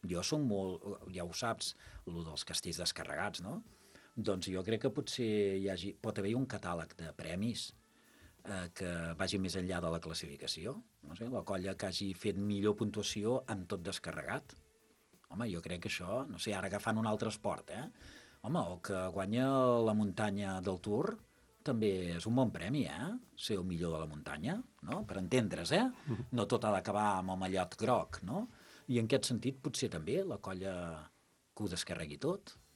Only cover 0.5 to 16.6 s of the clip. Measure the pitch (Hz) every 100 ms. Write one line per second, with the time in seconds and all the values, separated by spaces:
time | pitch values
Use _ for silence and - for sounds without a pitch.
0.5 | 101 95 90 101 95 95 90 87 85 117
1.5 | - - - - - - 85 80 76 -
2.5 | 82 90 85 85 - - 71 101 85 90
3.5 | 175 - - - - - - 104 95 92
4.5 | 92 95 110 135 - - - 113 107 101
5.5 | 95 98 92 95 - 110 107 98 117 131
6.5 | 101 90 87 80 - 82 - 78 90 113
7.5 | - - - _ _ - - - - 92
8.5 | 98 87 - 90 85 82 82 92 101 95
9.5 | 92 92 87 85 82 82 82 80 71 76
10.5 | - 95 185 - _ 73 87 113 123 92
11.5 | 98 92 92 98 87 98 92 107 95 101
12.5 | 101 104 104 107 104 101 107 104 127 127
13.5 | 104 87 98 87 95 85 78 71 123 -
14.5 | - - _ _ _ _ - _ 90 117
15.5 | 85 82 87 - - 87 117 139 87 -
16.5 | 101